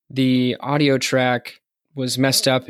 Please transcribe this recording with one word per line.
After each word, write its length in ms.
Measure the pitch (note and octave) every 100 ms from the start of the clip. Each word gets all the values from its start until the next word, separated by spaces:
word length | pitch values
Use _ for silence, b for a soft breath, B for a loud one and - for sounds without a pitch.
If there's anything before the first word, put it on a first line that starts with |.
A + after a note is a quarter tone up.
| _
the 440 | C3 C3 B2+ B2 -
audio 400 | C3 D3 C#3+ C3
track 600 | - C3 B2+ A#2+ - - _ _ _ C#3
was 240 | B2+ B2+
messed 280 | C3+ C3 C3+
up 220 | C3